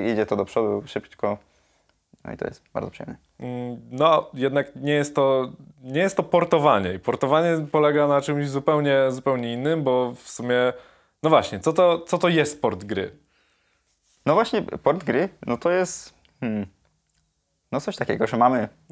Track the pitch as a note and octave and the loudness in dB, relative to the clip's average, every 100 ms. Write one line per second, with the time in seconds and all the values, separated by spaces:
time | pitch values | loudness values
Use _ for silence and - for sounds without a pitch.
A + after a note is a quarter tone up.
0 | G#2 A2 G#2+ G2+ F#2+ A#2+ G#2+ G2+ - G#2 | 0 0 0 -2 -2 -2 -2 -2 -6 -10
1 | - - G#2 G#2 _ _ _ _ _ _ | -12 -6 -6 -6 _ _ _ _ _ _
2 | _ _ - - - - _ - - - | _ _ -14 -10 -10 -12 _ -10 -10 -12
3 | - - _ - B2+ B2 B2 A#2 A#2 B2+ | -16 -16 _ -16 -12 -10 -10 -12 -10 0
4 | D#3+ D#3 - B2+ C3+ C#3 C3+ C3 C#3+ D3 | 2 2 0 -4 -2 0 -4 -4 -2 0
5 | C#3+ D3 C3+ C3+ C3 - - - B2+ D3 | 0 2 2 2 -2 -8 -20 -18 -6 -2
6 | F#3+ - - F3 - E3 D3 G#2+ F#2 F#2+ | 0 -2 0 2 4 4 6 4 2 -4
7 | - - C3+ D#3 E3+ D#3+ D3 D#3 D3 D3 | -4 -2 2 2 2 0 0 2 2 4
8 | D3 C#3+ C#3+ C#3+ C#3+ C#3 D3+ D3+ C#3+ C3+ | 2 2 0 -4 -2 -2 0 2 4 2
9 | C3 B2+ C#3 B2+ A#2 A#2+ D3 E3 C3 B2+ | 2 0 -2 -2 -2 -4 -2 0 2 0
10 | B2 B2 - - A#2+ B2 B2 B2 - _ | 0 -6 -12 -6 -2 2 0 -2 -12 _
11 | _ _ D#3+ C#3+ - G2 D#3+ D#3+ F3+ E3+ | _ _ 4 4 4 -2 0 4 4 2
12 | - F3 F3 D#3+ D3 - A2+ F#2 G2+ G2 | -2 0 2 2 2 0 -2 -2 -4 -6
13 | F#2+ - _ _ _ _ _ _ _ _ | -6 -10 _ _ _ _ _ _ _ _
14 | _ _ - F#3+ G#3+ G#3+ - - C#3 F3 | _ _ 2 2 2 -2 -4 -2 0 0
15 | C#3+ B2 F#3 - A2 A#2+ E3+ F3+ F3+ - | 0 0 -2 -4 -6 -2 0 0 0 -6
16 | - _ _ - A#2+ G#2+ G2 _ _ _ | -16 _ _ -8 -6 -4 -8 _ _ _
17 | _ _ _ _ _ _ - C3+ - - | _ _ _ _ _ _ -8 -6 -6 -6
18 | - G#2+ A2 A#2 B2 B2+ G#2 _ _ | -4 -2 -2 2 2 2 -4 _ _